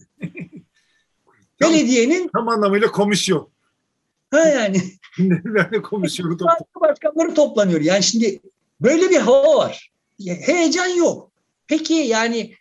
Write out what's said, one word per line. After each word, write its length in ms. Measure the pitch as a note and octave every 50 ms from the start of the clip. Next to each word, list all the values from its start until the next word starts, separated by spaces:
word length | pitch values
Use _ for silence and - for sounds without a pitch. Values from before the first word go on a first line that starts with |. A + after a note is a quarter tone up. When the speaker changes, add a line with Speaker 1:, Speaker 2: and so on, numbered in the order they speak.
| - _ _ -
Speaker 1:
<laughs> 60 | C4 - - F4 - - D#4 G3+ - _ _ _ _ _ _ _ _ _ _ _ _ _ _ _ _ _ _ -
Speaker 2:
Tam, 140 | C#4 E4 E4
Speaker 1:
belediyenin 560 | D#4 C4 A#3 B3+ A#3+ A#3 B3+ E4+ F#4 F4+ D4+ -
Speaker 2:
tam 160 | C4 A#3 A3+
anlamıyla 420 | A3+ G#3+ G#3 G3 G3 G3+ A3 G#3
komisyon. 580 | - F#3+ G3+ G3+ G#3 - - - F3 D3 - _ _ _ _ _ _ _ _ _ _ _ _ _ _ _ _ -
Speaker 1:
Ha 80 | - D4+
yani. 420 | E4 D#4 C#4+ B3+ A3 G3 F#3+ F#3 F3+
Speaker 2:
<laughs> 40 | - - _ _ - - - F#3 F#3+ F3 D#3 E3+ A#3 G#3+
Yani 240 | G3+ E3+ E3 A3+ G#3
komisyonu 520 | - - G#3+ G#3 F3+ D#3 - - F3+ D#3+ E3+
topla- 120 | D#3+ F3+
Speaker 1:
Parti 180 | E3 E4 E4 D#4+ _ - -
başkanları 520 | E4+ D#4 C#4+ - - D#4 D4+ D#4+ D#4+ E4+ E4
toplanıyor. 480 | D4+ D4 A#3+ A3 A3+ G#3 F#3 E3+ D#3
Yani 220 | D3 E3 F#3 G3+ F#3+
şimdi 360 | - - A3+ A#3 G#3+ - - _ - _ _ _ _ _ -
böyle 280 | D3+ A#3 D#4 E4 F#4 F#4
bir 80 | F4+
hava 400 | C#4+ G#3+ G#3+ B3+ C4+ C#4 D#4 D4+
var. 340 | A#3 D3 A#2 - - - _ _ _ _ _ _ -
Ya, 160 | G3 F3 F3
heyecan 520 | - - - E4 F4 E4 D#4 C4 F#4 F4+
yok. 440 | F4+ F4+ F4 E4+ C4+ - - - _ _ _ _ _ _ _ _
Peki 260 | - D4 D#4 D#4 - D#4+
yani 640 | D#4+ D4 A3+ A3+ A3 A3+ A#3 A#3 A3+ G#3+ - - _